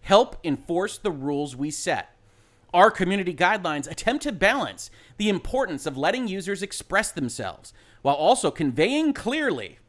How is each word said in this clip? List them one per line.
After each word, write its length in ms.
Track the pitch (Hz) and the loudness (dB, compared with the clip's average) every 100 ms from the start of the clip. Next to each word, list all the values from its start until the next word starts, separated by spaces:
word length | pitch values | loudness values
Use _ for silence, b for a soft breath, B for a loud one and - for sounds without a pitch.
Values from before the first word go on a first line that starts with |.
help 360 | - 202 233 - 165 | 6 4 4 -2 -4
enforce 520 | 139 - 175 196 - | -4 -2 -2 -2 -4
the 140 | 208 | -6
rules 420 | 151 135 143 147 | -4 -4 -4 -4
we 160 | 123 147 | -6 -6
set. 460 | 147 - 127 - _ b b b b b | -4 -4 -4 -4 _ b b b b b
Our 180 | 175 214 | 8 8
community 420 | 220 185 196 180 | 6 -2 0 -2
guidelines 580 | 151 175 208 175 147 147 | 0 2 2 -2 -4 -6
attempt 320 | 147 - 285 | -4 -2 -2
to 80 | 294 | -4
balance 580 | 190 190 269 151 95 - b b b | 0 2 2 -4 -8 -16 b b b
the 100 | 208 | 0
importance 580 | 196 - 262 240 143 156 | 0 -2 -4 -2 -4 -6
of 120 | 135 | -2
letting 320 | 151 240 240 | 0 0 -4
users 340 | 190 180 196 | -6 -6 -6
express 480 | 202 - - 190 220 | -8 -10 -2 -2 -2
themselves 640 | - 127 - 98 - - b b b | -4 -6 -6 -10 -10 -20 b b b
while 140 | 135 143 | 0 4
also 360 | 160 240 170 | 4 4 2
conveying 600 | - 151 120 175 285 320 | 0 -2 2 2 2 0
clearly 680 | - 214 294 285 139 95 - | 0 -2 -2 -2 -2 -6 -16